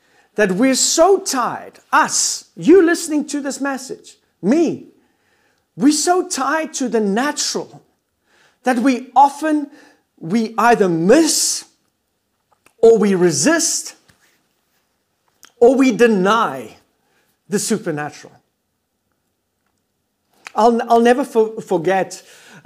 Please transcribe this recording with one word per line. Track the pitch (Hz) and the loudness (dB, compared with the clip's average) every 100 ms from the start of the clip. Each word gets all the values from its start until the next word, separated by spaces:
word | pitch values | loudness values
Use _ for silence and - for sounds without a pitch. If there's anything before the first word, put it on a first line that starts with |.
| _ _ _ | _ _ _
that | - 208 | -2 -2
we're | 180 262 262 | 0 0 0
so | - - 349 392 | 0 2 2 2
tied, | - 269 214 117 92 - _ | -2 -6 -6 -8 -16 -20 _
us, | 277 - - - - - - | 0 0 -2 -4 -6 -14 -4
you | 170 381 | 4 6
listening | 330 330 - 302 - | 6 0 -4 -6 -6
to | 285 | -8
this | 277 247 | -8 -8
message, | 277 262 - - - _ _ _ | -8 -8 -12 -18 -20 _ _ _
me, | 175 311 294 123 - _ _ _ _ _ _ _ _ - | -2 0 0 -4 -12 _ _ _ _ _ _ _ _ -2
we're | 254 | 0
so | 302 349 359 302 | 2 0 -2 -2
tied | - 262 311 311 | -6 -4 -4 -6
to | - 254 | -6 -4
the | 226 | -2
natural | 202 202 285 294 - 196 - - _ _ _ _ _ _ _ _ | -2 -2 -4 -4 -6 -6 -10 -18 _ _ _ _ _ _ _ _
that | 254 247 | -4 0
we | 262 240 254 254 | 0 -2 -2 2
often, | 277 - 311 302 285 - - _ _ _ | 2 2 -4 -2 -4 -14 -20 _ _ _
we | 165 226 220 226 | -4 -4 -4 -2
either | 233 233 190 | 2 2 2
miss | 165 175 294 311 - - - - _ _ _ _ _ _ _ _ _ _ _ | 0 2 4 2 0 -4 -6 -12 _ _ _ _ _ _ _ _ _ _ _
or | 226 226 | 4 4
we | 202 185 | 2 2
resist | 175 139 190 320 - - - - _ _ _ _ _ _ _ _ _ _ _ _ _ _ _ - | 0 0 0 0 -2 -6 -10 -18 _ _ _ _ _ _ _ _ _ _ _ _ _ _ _ 2
or | 240 269 | 4 4
we | 262 | 2
deny | 202 233 202 190 226 190 135 110 - _ _ _ _ _ _ - | 4 2 2 2 0 -2 -6 -14 -20 _ _ _ _ _ _ -8
the | 196 | -6
supernatural. | - 214 180 147 147 - - _ _ _ _ _ _ _ _ _ _ _ _ _ _ _ _ _ _ _ _ _ - | -4 -6 -6 -8 -10 -14 -20 _ _ _ _ _ _ _ _ _ _ _ _ _ _ _ _ _ _ _ _ _ -12
I'll, | - 226 233 233 | 0 2 2 2
I'll | 233 | 2
never | 233 247 | 4 2
for-, | 262 226 220 220 | 0 0 -2 -2
forget, | - 180 160 190 180 - - - - - | -4 -2 0 -2 -4 -10 -20 -20 -20 -12